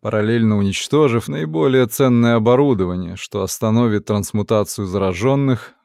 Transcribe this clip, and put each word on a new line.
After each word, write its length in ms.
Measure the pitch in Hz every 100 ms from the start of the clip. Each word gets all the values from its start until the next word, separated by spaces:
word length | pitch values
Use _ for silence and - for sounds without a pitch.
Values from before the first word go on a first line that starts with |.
параллельно 560 | 110 107 107 117 113 107
уничтожив 720 | 98 95 - 143 151 117 -
наиболее 580 | 147 156 160 151 131 123
ценное 480 | - 135 120 117
оборудование, 800 | 117 110 123 143 113 92 90 87
что 280 | 95 - 101
остановит 640 | 95 - 113 110 120 104 -
трансмутацию 800 | 104 98 107 101 110 101 - 98
заражённых, 880 | 95 95 87 120 139 139 120 - _